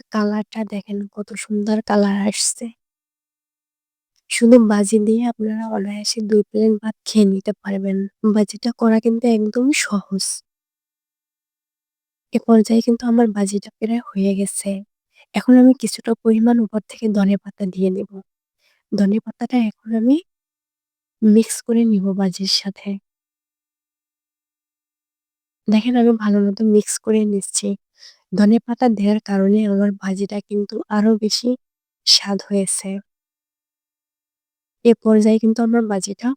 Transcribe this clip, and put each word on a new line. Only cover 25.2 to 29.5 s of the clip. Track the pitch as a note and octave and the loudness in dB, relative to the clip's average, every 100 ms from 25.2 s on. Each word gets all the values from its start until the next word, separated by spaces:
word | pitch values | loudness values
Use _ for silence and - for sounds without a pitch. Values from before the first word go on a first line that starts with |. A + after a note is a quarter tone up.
| _ _ _ _ - | _ _ _ _ -2
দেখেন | G#3+ A#3 B3 | 0 2 2
আমি | A#3 A3+ | 2 2
ভালো | G#3+ G3+ | 2 2
মতো | G3+ G3 A3 | 0 0 2
মিক্স | G#3 - - | 2 2 -4
করে | - A3 G#3+ | -2 0 0
নিচ্ছি। | G3+ - - G3+ G3+ _ _ - _ _ | -2 -6 -6 -6 -8 _ _ -20 _ _
ধনে | F#3 G#3 A3+ | 2 4 2
পাতা | - A#3 B3+ | 0 -2 0
দেওয়ার | G#3+ G3+ G#3+ - | 2 0 0 -2
কারণে | G3 G3 | 0 2